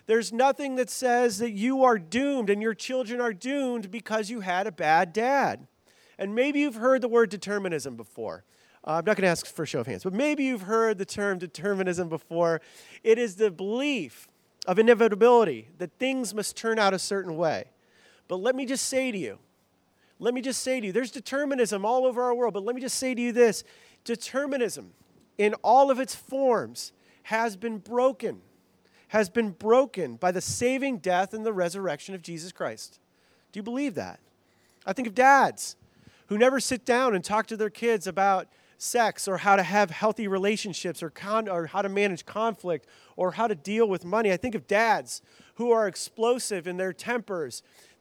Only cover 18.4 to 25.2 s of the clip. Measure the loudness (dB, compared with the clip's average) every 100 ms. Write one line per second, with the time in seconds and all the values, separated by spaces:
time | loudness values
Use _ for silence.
18.4 | -2 -2 -2 -4 -2 -2 -2 -4 -6 -10
19.4 | _ _ _ _ _ _ _ _ -4 -2
20.4 | -4 -4 -4 -4 -2 -4 -4 -8 -8 -4
21.4 | -2 0 -2 0 0 2 2 0 0 0
22.4 | 0 -2 -4 -6 -6 -4 -4 -2 -2 4
23.4 | 4 4 -8 -20 _ _ -8 -8 -4 -4
24.4 | -2 -2 -2 -4 -14 -20 _ _